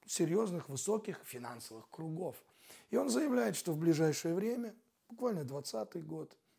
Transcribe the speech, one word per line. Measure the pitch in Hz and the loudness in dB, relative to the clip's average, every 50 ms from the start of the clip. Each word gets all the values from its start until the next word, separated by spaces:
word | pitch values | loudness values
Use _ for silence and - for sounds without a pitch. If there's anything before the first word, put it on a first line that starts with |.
| _ | _
серьёзных, | - - - 170 156 165 214 226 196 175 170 - - | -4 0 2 2 4 4 4 2 2 0 -4 -6 -6
высоких | 139 135 - 196 214 214 214 - 165 - - | -6 -4 -2 0 0 0 -2 -4 -8 -10 -10
финансовых | - - 123 120 117 120 113 - - 110 113 107 - | -12 -12 -10 -10 -10 -10 -10 -12 -14 -14 -14 -16 -16
кругов. | - - 160 160 160 165 185 151 120 - - _ _ _ - - - - - _ | -12 -10 -8 -6 -4 -4 -4 -6 -6 -8 -14 _ _ _ -20 -20 -20 -20 -6 _
И | 220 | 2
он | 240 277 277 | 2 4 4
заявляет, | 226 254 311 294 247 247 233 214 170 | 4 4 4 4 4 4 4 2 0
что | - - 175 156 | 0 0 -2 0
в | 151 | 4
ближайшее | 165 165 160 147 160 156 147 - - 165 170 | 6 6 6 6 6 4 4 2 0 0 0
время, | 185 208 226 240 247 240 220 202 - _ _ _ _ _ - | 2 0 0 0 -2 -4 -6 -8 -14 _ _ _ _ _ -18
буквально | 233 226 247 247 214 165 147 | -8 -4 -2 0 0 0 -2
двадцатый | 127 135 143 143 - - 220 208 - - 175 156 | -4 -6 -6 -6 -6 -4 -4 -4 -4 -6 -8 -8
год, | 156 160 160 151 - - _ _ _ _ | -8 -8 -8 -10 -10 -14 _ _ _ _